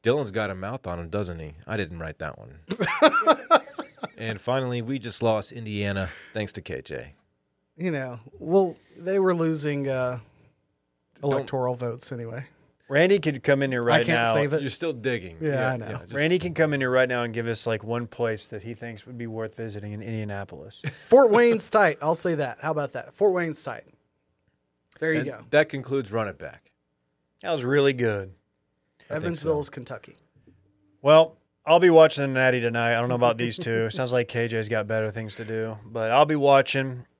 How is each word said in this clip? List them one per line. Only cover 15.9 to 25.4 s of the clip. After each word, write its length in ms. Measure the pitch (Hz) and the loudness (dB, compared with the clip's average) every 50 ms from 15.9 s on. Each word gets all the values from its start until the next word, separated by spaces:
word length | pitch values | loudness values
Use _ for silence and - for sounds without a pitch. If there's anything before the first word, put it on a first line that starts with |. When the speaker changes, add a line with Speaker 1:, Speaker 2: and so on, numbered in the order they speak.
| - - | -10 -12
Speaker 1:
just 120 | 85 90 110 | -12 -8 -4
Speaker 3:
Randy 240 | 139 147 165 180 180 | -2 2 2 2 0
can 140 | 175 180 156 | 0 -4 0
come 200 | 160 160 151 147 | 0 2 2 2
in 80 | 139 | 0
here 80 | 135 127 | 0 2
right 160 | 127 131 131 123 | 4 4 4 4
now 140 | 127 120 120 | 2 -2 -2
and 100 | 117 113 | -2 -4
give 140 | 117 117 | -4 -2
us, 180 | 117 113 - - | -2 -4 -2 -2
like, 180 | 120 113 107 110 | -2 -2 -2 -2
one 220 | 110 117 120 120 | -4 -4 -4 -4
place 420 | 110 - - 120 113 110 104 - | -8 -4 -4 -2 -2 -2 -4 -8
that 140 | - 117 104 107 | -12 -14 -12 -12
he 100 | 117 120 | -12 -14
thinks 320 | - 120 117 113 98 - | -12 -12 -14 -14 -14 -16
would 100 | 127 123 | -16 -12
be 100 | 120 120 | -12 -10
worth 280 | 113 110 113 110 110 _ | -8 -8 -8 -8 -8 _
visiting 380 | - 113 113 101 104 101 104 104 | -10 -12 -10 -10 -10 -10 -10 -10
in 80 | 107 104 | -10 -8
Indianapolis. 760 | 110 113 110 107 104 101 98 98 - - 73 71 - - - - | -8 -6 -6 -6 -6 -8 -8 -10 -12 -14 -18 -18 -20 -20 -10 -10
<laughs> 60 | 143 | -10
Speaker 2:
Fort 400 | - - - - 226 262 277 226 | -10 -10 2 6 8 8 8 8
Wayne's 360 | 208 240 240 240 233 214 - - | 6 6 6 4 2 2 -2 0
tight. 280 | - 220 202 165 143 - | 2 4 4 4 2 0
I'll 120 | 143 156 170 | -2 -2 -2
say 200 | - - 180 165 | 0 -2 -2 -2
that. 240 | 147 143 127 113 - | -2 -2 -4 -6 -6
How 100 | 143 156 | -6 -4
about 200 | 160 151 143 127 | -4 -4 -4 -6
that? 220 | - 123 - - _ | -8 -12 -12 -12 _
Fort 180 | - 202 208 185 | 0 2 2 2
Wayne's 300 | 180 170 165 151 - - | 2 -2 -4 -6 -8 -10
tight. 220 | 139 113 113 _ _ _ _ _ _ _ _ _ _ _ _ _ _ _ _ _ _ _ _ _ _ _ _ | -10 -10 -12 _ _ _ _ _ _ _ _ _ _ _ _ _ _ _ _ _ _ _ _ _ _ _ _
There 140 | 156 160 156 | -2 0 0
you 60 | 156 | 0
Speaker 1:
And 60 | 143 143 | -2 -4
Speaker 2:
go. 100 | 123 110 | -10 -12